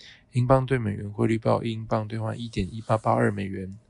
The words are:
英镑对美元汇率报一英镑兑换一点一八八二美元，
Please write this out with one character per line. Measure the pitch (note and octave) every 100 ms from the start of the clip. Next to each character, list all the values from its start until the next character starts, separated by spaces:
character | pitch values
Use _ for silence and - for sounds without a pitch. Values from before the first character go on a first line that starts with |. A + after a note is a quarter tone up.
| - - _
英 | B2 B2
镑 | C3+ B2+
对 | C3
美 | G#2+
元 | A2+ G2+
汇 | G#2 A#2
率 | A2+
报 | A2+ A2
一 | A#2
英 | A2 A2+
镑 | A#2 G#2
兑 | A2
换 | A2 G#2+
一 | A#2
点 | A2+ F#2
一 | A2
八 | G#2 A2
八 | A#2+
二 | A#2 A#2
美 | G2+ G2
元， | G2 F#2+ G#2 _